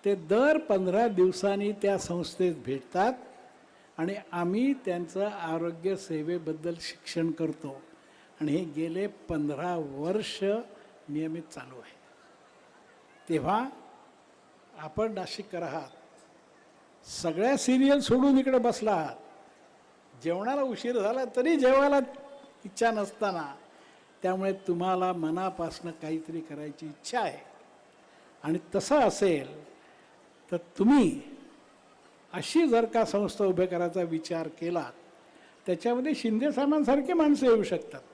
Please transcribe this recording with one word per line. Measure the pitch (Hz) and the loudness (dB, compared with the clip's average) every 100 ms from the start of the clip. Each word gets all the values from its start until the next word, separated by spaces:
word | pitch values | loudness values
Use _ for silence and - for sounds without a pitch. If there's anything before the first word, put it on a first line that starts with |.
ते | 202 190 156 | 0 -2 2
दर | 208 285 311 | 4 4 4
पंधरा | - 196 185 190 233 | 2 0 2 2 2
दिवसांनी | 185 185 - 202 202 202 208 | 4 4 4 0 0 -2 0
त्या | 202 190 | 0 0
संस्थेत | - 175 165 - 180 156 | -2 -4 -6 0 0 0
भेटतात | 120 135 - 180 220 254 - - - - - _ _ - | -6 -8 -4 0 0 0 -14 -20 -20 -20 -20 _ _ -6
आणि | 170 202 - | -4 -6 -8
आम्ही | 175 175 202 262 269 | -4 -2 0 0 0
त्यांचं | 196 175 165 190 208 | -4 -4 -4 -4 -4
आरोग्य | 202 165 165 170 165 185 190 | -4 -4 -4 -4 -4 -4 -4
सेवेबद्दल | - 160 151 175 160 156 170 170 | -4 -6 -4 -4 -4 -6 -6 -8
शिक्षण | - - - 170 165 | -10 -14 -8 -2 -2
करतो | 151 160 151 139 135 - - - - - - | -2 -4 -4 -10 -14 -18 -20 -20 -20 -20 -6
आणि | 151 | -2
हे | 151 170 147 | 0 -2 -4
गेले | 165 175 202 - - | -4 -4 -6 -8 -8
पंधरा | 160 147 139 180 175 | -4 -2 -4 -4 -4
वर्ष | 147 135 160 208 202 - | -6 -6 -2 -2 -4 -4
नियमित | 190 214 233 - - - - 147 160 165 156 | -2 -2 -4 -18 -20 -20 -8 -6 -4 -8 -12
चालू | - 127 | -16 -16
आहे. | 127 110 - - - - _ - _ - - - - _ - - | -18 -20 -20 -20 -20 -20 _ -20 _ -20 -20 -20 -20 _ -20 -2
तेव्हा | 160 135 208 269 - - - - _ _ _ _ _ _ - | -2 0 -2 -2 -10 -20 -20 -20 _ _ _ _ _ _ -16
आपण | 151 202 220 | -12 -4 -4
नाशिककर | 190 175 - 196 175 | -4 -8 -12 -10 -8
आहात, | 165 151 131 - - - - _ _ _ _ _ _ _ - | -6 -8 -10 -20 -20 -20 -20 _ _ _ _ _ _ _ -16
सगळ्या | - 170 160 233 269 | -6 -4 0 2 2
सिरियल | - 254 269 285 | 2 4 6 4
सोडून | - 254 277 269 | 4 4 6 4
इकडे | 262 262 | 6 4
बसला | 233 - 214 | 2 0 0
आहात, | 185 147 - - - - - - _ _ _ _ | 0 -2 -8 -20 -20 -20 -20 -20 _ _ _ _
जेवणाला | 123 160 175 214 285 | -8 -4 -2 -2 0
उशीर | 269 220 240 247 | -2 -2 -2 0
झाला | 202 254 254 - | 0 0 -2 0
तरी | 277 311 | 2 6
जेवायला | 254 269 285 285 262 - - - - - | 6 6 6 4 2 -10 -18 -20 -20 -18
इच्छा | 196 - 226 | -16 0 0
नसताना, | 220 202 - 208 170 143 139 - - - - _ _ | 0 -4 -2 -4 -2 -8 -14 -20 -20 -20 -20 _ _
त्यामुळे | 185 185 196 190 - | -2 0 -2 -2 -4
तुम्हाला | 170 185 185 185 | -2 0 0 0
मनापासनं | 180 160 170 190 180 165 - 175 160 | 0 -2 -2 -4 -4 -8 -6 -12 -10
काहीतरी | 156 160 160 165 | -6 -6 -6 -10
करायची | 160 147 151 143 156 | -10 -12 -12 -12 -16
इच्छा | 147 - 240 | -14 -6 -2
आहे. | 185 127 - - - - _ _ - - - - | -2 -6 -18 -20 -20 -20 _ _ -20 -20 -20 -10
आणि | 147 170 - | -4 -4 -2
तसं | 196 196 294 | -4 2 4
असेल | 220 - 196 151 131 - - - - - - _ _ _ - | 4 4 2 2 -4 -14 -20 -20 -20 -20 -20 _ _ _ -8
तर | 175 - - | -8 -8 0
तुम्ही | 220 285 190 - - - - - - _ _ - - _ _ | 6 6 6 0 -12 -20 -20 -20 -20 _ _ -20 -20 _ _
अशी | 180 - 320 320 | -8 0 2 4
जर | 233 | 4
का | 226 226 | 2 0
संस्था | 220 202 202 - | 2 0 -2 2
उभे | 202 180 185 | 2 4 2
करायचा | 175 175 180 | 0 -2 -2
विचार | 170 160 160 165 156 - | -2 -4 -4 -6 -6 -6
केला, | 170 170 123 - - - - - - - - | -4 -4 -4 -14 -20 -20 -20 -20 -20 -12 -4
त्याच्यामध्ये | 170 233 240 269 | -2 0 0 0
शिंदे | 285 226 214 285 | -2 0 0 0
साहेबांसारखे | 294 277 302 247 277 285 | 2 2 2 4 2 2
माणसं | 339 302 285 262 | 2 4 6 6
येऊ | 226 | 4
शकतात | 196 165 - - - | 4 -2 -6 -16 -18